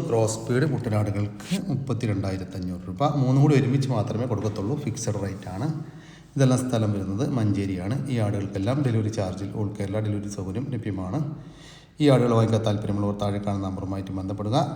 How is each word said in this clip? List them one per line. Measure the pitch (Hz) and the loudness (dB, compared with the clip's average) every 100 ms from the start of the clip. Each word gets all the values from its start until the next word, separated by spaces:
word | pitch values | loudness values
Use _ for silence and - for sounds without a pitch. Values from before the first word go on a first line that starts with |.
| - | 4
ക്രോസ് | 117 110 - - | 4 2 0 0
ബീഡ് | 123 151 | 2 2
മുട്ടനാടുകൾക്ക് | 117 - 107 107 101 104 - - 196 - | 0 0 0 0 0 -4 -6 -4 -4 -2
മുപ്പത്തിരണ്ടായിരത്തി | 135 - 110 113 95 95 92 92 95 | -2 -2 -2 0 0 -2 -4 -6 -6
അഞ്ഞൂറ് | 90 90 - | -6 -6 -8
രൂപ. | 92 143 147 | 0 0 2
മൂന്നും | 127 135 | 4 6
കൂടി | 151 139 | 8 6
ഒരുമിച്ച് | 117 139 - | 4 2 2
മാത്രമേ | 113 104 104 - | 0 0 -2 -2
കൊടുക്കത്തുള്ളൂ, | 101 107 101 101 147 | -2 -2 -2 -2 -2
ഫിക്സഡ് | 117 101 - 101 | -4 -4 -4 -2
റേറ്റ് | 98 95 92 | -4 -6 -8
ആണ്. | 92 151 - - - - - - 139 | -4 -4 -4 -8 -14 -20 -20 -8 2
ഇതെല്ലാം | 131 127 | 4 4
സ്ഥലം | - 113 107 101 | 2 2 2 0
വരുന്നത് | 98 98 147 127 | -2 -2 0 2
മഞ്ചേരിയാണ്. | 107 98 98 92 95 107 135 | 2 2 0 -2 -2 -4 -2
ഈ | 120 | 0
ആടുകൾക്കെല്ലാം | 104 101 98 95 104 139 131 | 0 0 -2 -2 0 2 2
ഡെലിവറി | 113 104 104 | 2 0 -2
ചാർജിൽ | 92 90 101 110 | -4 -4 -6 -4
all | 101 - | -4 -4
കേരള | 98 104 107 | -4 -2 -2
ഡെലിവറി | 104 101 101 | -2 -4 -6
സൗകര്യം | 95 98 135 | -6 -4 -4
ലഭ്യമാണ്. | 117 107 95 92 127 143 - - - - - - - | -4 -4 -4 -4 -2 -4 -6 -12 -18 -20 -20 -18 2
ഈ | 147 | 6
ആടുകൾ | 123 120 113 | 6 6 4
വാങ്ങിക്കാൻ | 107 110 104 | 4 4 2
താല്പര്യമുള്ളവർ | 104 - 101 101 101 | 0 -2 -2 -2 -2
താഴെ | 101 101 101 | -2 -2 -2
കാണുന്ന | 101 95 | -2 -4
നമ്പറുമായിട്ട് | 95 98 98 92 95 | -4 -6 -6 -6 -6
ബന്ധപ്പെടുക. | 95 104 104 135 143 | -6 -4 0 0 0